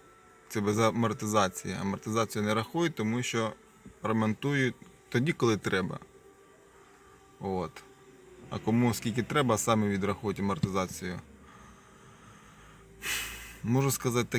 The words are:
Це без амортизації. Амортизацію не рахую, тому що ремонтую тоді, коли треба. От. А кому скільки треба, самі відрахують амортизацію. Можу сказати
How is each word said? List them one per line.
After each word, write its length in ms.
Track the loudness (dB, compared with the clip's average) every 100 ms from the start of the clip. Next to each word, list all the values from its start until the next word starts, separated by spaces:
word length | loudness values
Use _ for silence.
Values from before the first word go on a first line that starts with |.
| -20 -20 -20 -20 -6
Це 140 | -2
без 180 | 0 4
амортизації. 960 | 2 4 0 0 0 2 2 0 -8 -4
Амортизацію 640 | -4 -4 -2 0 0 -2 0
не 80 |
рахую, 360 | 0 -2 -2 -2
тому 340 | 0 -2 -2
що 300 | -2 -2 -2 -6 -16 -20 -20 -6
ремонтую 720 | -2 2 2 0 0 2 0 -2 -14 -20 -2
тоді, 240 | 0 2
коли 240 | 2 2 2
треба. 420 | 0 -2 -2 -6 -14 -20 -20 -20 -20 -20 -20 -20 -20 -20 -20 -20 -20 -10
От. 440 | -4 -4 -4 -10 -20 -20 -20 -20 -20 -20 -10
А 100 | -4
кому 340 | 0 4 4
скільки 300 | 2 -2 -2
треба, 340 | 0 2 2 2
самі 300 | 4 4 4
відрахують 520 | 2 0 -2 -4 -2
амортизацію. 800 | -2 0 0 0 -2 -4 -8 -8 -12 -20 -20 -20 -20 -20 -20 -20 -20 -20 -20 -20 -20 -20 -20 -20 -20 -12 -4 -4 -4 -10 -16 -8
Можу 280 | 0 2 4
сказати 360 | 2 0 0 0